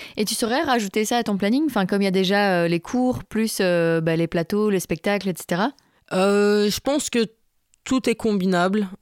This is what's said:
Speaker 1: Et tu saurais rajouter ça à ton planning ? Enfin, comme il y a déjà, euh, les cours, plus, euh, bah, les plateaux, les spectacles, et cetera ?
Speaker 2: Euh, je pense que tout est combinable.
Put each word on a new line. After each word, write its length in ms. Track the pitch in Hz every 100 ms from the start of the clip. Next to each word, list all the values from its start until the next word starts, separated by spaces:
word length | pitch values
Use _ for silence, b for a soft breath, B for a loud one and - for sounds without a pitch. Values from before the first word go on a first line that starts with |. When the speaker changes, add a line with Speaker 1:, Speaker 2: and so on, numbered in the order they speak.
| B -
Speaker 1:
Et 80 | 185
tu 80 |
saurais 280 | - 220 254
rajouter 420 | 311 240 196 214 214
ça 120 | 240
à 60 |
ton 140 | 220 196
planning ? 280 | 202 262 311
Enfin, 180 | 220 185
comme 160 | 202
il 40 | 196
y 20 |
a 40 |
déjà, 520 | 185 185 202 202 175
euh, 40 | 170
les 120 | 170
cours, 440 | - 247 254 233
plus, 340 | - 214 220 -
euh, 400 | 190 175 165 165
bah, 140 | 165 160
les 100 | 165
plateaux, 440 | 170 165 208 214
les 80 | 190
spectacles, 500 | - 170 202 202 190
et 40 | 165
cetera ? 340 | - 175 240 - b b _
Speaker 2:
Euh, 600 | 185 196 202 208 208 208
je 80 | -
pense 320 | - 285 -
que 80 | 240 220 - _ _ _ _ -
tout 220 | 262 -
est 60 | 233
combinable. 720 | 226 202 185 180 185 214 196 202